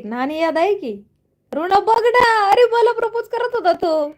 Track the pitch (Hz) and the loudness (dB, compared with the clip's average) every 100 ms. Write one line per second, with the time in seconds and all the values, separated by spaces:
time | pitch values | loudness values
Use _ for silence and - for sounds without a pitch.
0 | 214 240 269 311 330 311 370 392 262 202 | -8 -6 -6 -4 -2 0 0 -2 -6 -12
1 | 202 _ _ _ _ 269 349 392 392 466 | -16 _ _ _ _ -8 0 0 2 2
2 | 466 480 466 453 392 403 480 466 466 466 | 2 4 4 2 2 4 4 4 0 0
3 | 466 466 466 466 480 480 339 339 349 311 | -4 -6 -6 -6 -4 -2 0 0 0 -2
4 | 294 | -2